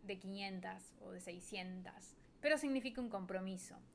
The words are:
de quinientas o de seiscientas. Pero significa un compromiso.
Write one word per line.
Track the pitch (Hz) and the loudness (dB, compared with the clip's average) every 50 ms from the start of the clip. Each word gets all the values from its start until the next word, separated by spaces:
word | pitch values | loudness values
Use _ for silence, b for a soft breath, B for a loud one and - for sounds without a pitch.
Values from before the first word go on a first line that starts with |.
| - | -2
de | 196 196 185 | -4 -4 -4
quinientas | 190 190 196 196 196 196 190 185 180 185 190 190 185 - - - | -4 -6 -4 -2 -2 -2 -2 -2 -4 -4 -6 -6 -10 -16 -16 -14
o | - 190 | -10 -8
de | 185 180 | -8 -8
seiscientas. | 185 185 175 180 180 - - 196 180 185 185 185 185 - - - - - - B B B B - | -6 -6 -8 -8 -8 -6 -4 -4 -2 -2 -4 -6 -6 -8 -12 -12 -16 -16 -18 B B B B 2
Pero | - 294 311 285 | 8 8 8 8
significa | - 285 269 269 226 262 233 - | 8 6 4 4 4 2 0 0
un | 247 233 | -2 0
compromiso. | 202 196 190 180 190 185 190 190 190 180 185 - - - - - - | 0 0 0 2 0 2 2 0 -2 -4 -6 -10 -12 -14 -16 -18 -16